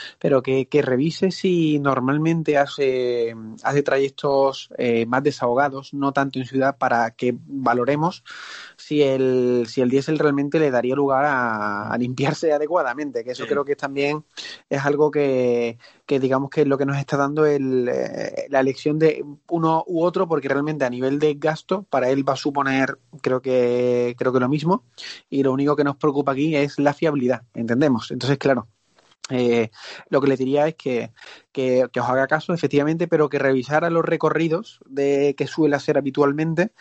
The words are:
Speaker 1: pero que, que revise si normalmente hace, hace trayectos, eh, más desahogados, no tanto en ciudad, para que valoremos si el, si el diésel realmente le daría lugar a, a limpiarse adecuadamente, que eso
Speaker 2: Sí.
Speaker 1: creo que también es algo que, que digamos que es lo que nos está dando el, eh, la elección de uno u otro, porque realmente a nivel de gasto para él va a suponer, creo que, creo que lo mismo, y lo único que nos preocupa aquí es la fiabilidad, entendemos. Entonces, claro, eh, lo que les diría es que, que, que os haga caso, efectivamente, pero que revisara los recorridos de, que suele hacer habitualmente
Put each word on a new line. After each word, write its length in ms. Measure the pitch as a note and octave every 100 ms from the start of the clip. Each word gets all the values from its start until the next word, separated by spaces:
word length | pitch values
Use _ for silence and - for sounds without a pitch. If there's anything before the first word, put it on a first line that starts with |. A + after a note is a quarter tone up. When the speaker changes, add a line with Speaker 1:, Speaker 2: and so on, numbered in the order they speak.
| - -
Speaker 1:
pero 240 | C3+ C3+
que, 240 | C3+ C3+ C3
que 160 | D3
revise 480 | C3 B2+ D#3+ - F#3+
si 480 | - F#3+ F3 D#3+ D3
normalmente 800 | C#3 B2+ B2+ D3+ D#3+ E3 D3+ C#3+
hace, 760 | C#3+ - C3+ B2+ B2 A#2+ A#2 A2+ A2 A2+
hace 200 | - C#3+
trayectos, 840 | C#3+ C#3 C#3 - C#3+ C#3 C3+ C3 - -
eh, 300 | B2 A#2 A#2
más 160 | B2+
desahogados, 720 | D3 C#3 B2 B2 C#3+ C3+ C3+
no 180 | C#3 C#3
tanto 260 | C3+ C#3 C3
en 60 |
ciudad, 320 | B2 C3 C3+ -
para 340 | B2+ A#2+ A#2
que 220 | - B2 B2 -
valoremos 760 | C4 B2 A#2+ A#2+ D3 E3 - - - - - - -
si 260 | - D3+
el, 640 | C#3 C3+ C3 B2+ B2 B2 A2+
si 140 | -
el 80 | B2
diésel 300 | C3+ D3 D3+
realmente 420 | D#3 C#3 C#3+ E3
le 100 | D3
daría 240 | B2 B2
lugar 300 | C3+ C#3 C3+
a, 640 | D3 C3 A#2+ G#2+ G#2 G2+ A2
a 80 | A#2
limpiarse 560 | B2 B2+ C#3 D3 E3
adecuadamente, 720 | D3 D3+ F3 C3 B2+ D3 A#2
que 60 | A#2+
eso 140 | B2
Speaker 2:
Sí. 40 | -
Speaker 1:
creo 160 | C#3+
que 120 | C#3 C#3
también 480 | C#3 C#3 C#3+ D3+ - - - - -
es 160 | C#3
algo 260 | C#3+ C#3+ D3+
que, 680 | D3 C#3 B2+ B2 A#2+ A#2 A#2 - _
que 160 | - C#3
digamos 300 | C3 C3 C#3
que 100 | D#3+
es 60 | C#3+
lo 100 | C#3
que 80 |
nos 140 | C#3 C#3
está 180 | C3+ C#3
dando 300 | C#3 D3+ D3+
el, 420 | C#3+ C3 B2+ B2
eh, 580 | C3 B2 - - - -
la 100 | C3+
elección 380 | C3+ C3 D3+ D#3
de 260 | D#3+ - D3 C#3+ -
uno 360 | E3+ D#3+ D#3+ -
u 180 | E3
otro, 240 | F3 F#3 F3
porque 200 | D3+ C3+
realmente 360 | C#3 D3 D#3
a 60 | B2+
nivel 280 | B2 C3 C#3+
de 160 | D3+
gasto 520 | D3 D#3 D#3 - F#3+ G3
para 220 | C3+ B2+
él 180 | C#3 C#3
va 60 |
a 20 | C3
suponer, 600 | D3 C#3 C3+ C3+ C3 - _ D#3
creo 160 | - B2+
que, 760 | C3 B2+ B2 B2 B2 B2 A#2+ A#2+
creo 140 | B2+
que 80 | B2+
lo 80 | B2
mismo, 360 | D3+ D#3 F#3+ _ - - - -
y 120 | C#3
lo 100 | C3+
único 240 | C3 C#3+ D3
que 80 |
nos 120 | C#3+ C#3
preocupa 360 | D3+ C#3 C#3
aquí 240 | C3+ D#3 D3
es 220 | C#3+ -
la 160 | C#3+
fiabilidad, 480 | C#3+ E3 C#3+ B2 B2 -
entendemos. 560 | - A2+ A#2+ D3+ A2+ -
Entonces, 280 | B2+ A#2+ C#3
claro, 280 | C#3+ B2 - _ _ _ _ _ -
eh, 400 | B2+ A#2+ A#2 A2+ - - - -
lo 120 | C#3+
que 80 | C#3
les 100 | C3
diría 280 | C3 C#3+ D#3
es 60 |
que, 360 | D#3+ C#3 A#2+ A#2 - - - _
que, 340 | C#3 B2+ B2+ B2
que 80 | B2+
os 80 | A#2+
haga 180 | C3 C3+
caso, 280 | D#3 -
efectivamente, 540 | E3+ C#3 C#3+ D3 E3 E3+
pero 200 | D#3+ D3
que 100 | C#3+
revisara 520 | C3+ C3 B2+ D3+ E3+
los 140 | E3
recorridos 760 | E3 E3 D#3 D#3 E3 E3+ - - -
de, 480 | C3+ C#3 C#3 C#3+ C3+
que 100 | C3+
suele 300 | - D#3 C#3+
hacer 220 | - D3+
habitualmente 720 | C#3+ C#3+ C#3+ D3 D#3+ D#3+ G#3 _